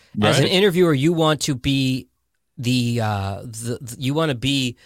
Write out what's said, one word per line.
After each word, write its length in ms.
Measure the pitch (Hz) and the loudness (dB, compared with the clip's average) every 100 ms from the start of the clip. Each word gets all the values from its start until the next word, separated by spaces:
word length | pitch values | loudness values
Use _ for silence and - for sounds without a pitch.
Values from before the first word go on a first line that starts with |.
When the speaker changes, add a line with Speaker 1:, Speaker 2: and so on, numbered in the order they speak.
| _ 107 | _ 0
Speaker 1:
As 160 | 107 - | 2 4
an 60 | |
Speaker 2:
Right. 80 | 147 | 2
Speaker 1:
interviewer, 400 | 185 208 170 170 | 4 4 4 4
you 180 | 135 156 | 4 2
want 300 | 165 156 143 | 2 2 0
to 140 | - 127 | -2 -2
be 520 | 139 135 131 131 - _ _ _ _ - | 0 0 0 -2 -6 _ _ _ _ -6
the, 460 | 120 127 120 120 | -2 0 0 0
uh, 400 | 107 101 98 98 | -2 -2 -4 -8
the, 380 | 123 113 117 120 | -10 -10 -10 -10
the, 140 | 131 - | -12 -8
you 160 | 131 | -4
want 160 | 147 160 | 0 -2
to 60 | 123 | -2
be 400 | 131 139 127 - | -2 0 -2 -8